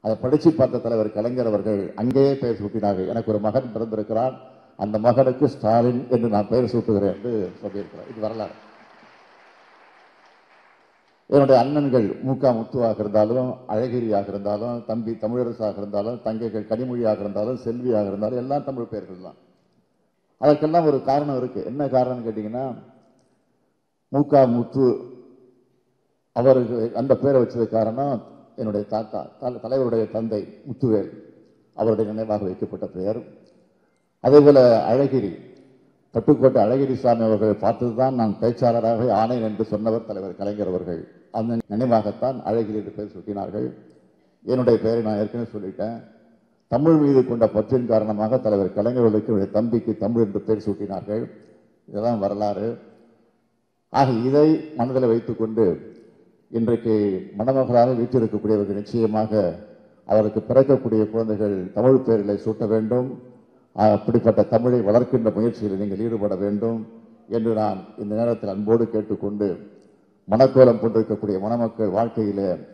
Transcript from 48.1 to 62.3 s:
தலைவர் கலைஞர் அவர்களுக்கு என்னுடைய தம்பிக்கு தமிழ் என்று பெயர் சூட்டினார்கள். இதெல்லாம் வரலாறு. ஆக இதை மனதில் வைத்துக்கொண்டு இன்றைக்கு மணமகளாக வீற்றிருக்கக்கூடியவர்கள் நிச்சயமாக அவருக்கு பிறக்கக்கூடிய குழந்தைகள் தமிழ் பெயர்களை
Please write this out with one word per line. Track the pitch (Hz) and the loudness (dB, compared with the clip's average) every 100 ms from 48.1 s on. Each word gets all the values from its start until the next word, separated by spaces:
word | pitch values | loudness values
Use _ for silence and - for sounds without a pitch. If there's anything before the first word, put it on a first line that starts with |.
| 104 110 127 | -2 0 0
தலைவர் | 110 101 92 | 2 2 0
கலைஞர் | 104 110 127 | 0 -2 2
அவர்களுக்கு | 113 107 107 | 4 2 0
என்னுடைய | 104 98 107 | -2 0 0
தம்பிக்கு | 117 113 110 104 | 0 -2 -2 -4
தமிழ் | 104 117 | -2 0
என்று | 107 101 | 0 -2
பெயர் | 104 107 104 | -2 -2 -2
சூட்டினார்கள். | 98 101 95 101 107 - - - _ _ _ - | -6 -6 -8 -6 -8 -8 -16 -20 _ _ _ -12
இதெல்லாம் | 104 117 113 | -4 -2 -2
வரலாறு. | 98 101 104 95 110 117 - _ _ _ _ _ _ _ _ _ _ | -2 -2 -4 -2 -6 -8 -16 _ _ _ _ _ _ _ _ _ _
ஆக | 131 131 | 0 0
இதை | 113 127 143 156 156 - - | 0 2 4 4 2 -4 -6
மனதில் | 123 131 127 | -2 0 2
வைத்துக்கொண்டு | 113 117 113 110 110 101 80 - - - _ _ _ _ | 0 -2 -6 -4 0 0 0 -10 -20 -20 _ _ _ _
இன்றைக்கு | 113 117 113 117 107 101 92 - - | -4 0 0 0 0 0 -2 -8 -4
மணமகளாக | 120 135 131 120 120 | 0 0 4 4 4
வீற்றிருக்கக்கூடியவர்கள் | 123 123 131 110 104 104 107 101 101 | 2 0 0 0 -2 0 0 0 -6
நிச்சயமாக | 101 120 110 107 110 107 90 85 - - - _ | -4 0 0 0 0 0 0 -4 -16 -20 -20 _
அவருக்கு | - 107 107 107 | 0 2 2 -2
பிறக்கக்கூடிய | - 123 135 131 117 110 107 | 4 4 6 2 2 0 0
குழந்தைகள் | 113 113 104 104 95 92 | -2 -2 -2 -2 -2 -4
தமிழ் | 104 127 131 | 0 4 4
பெயர்களை | 127 110 101 | 4 0 0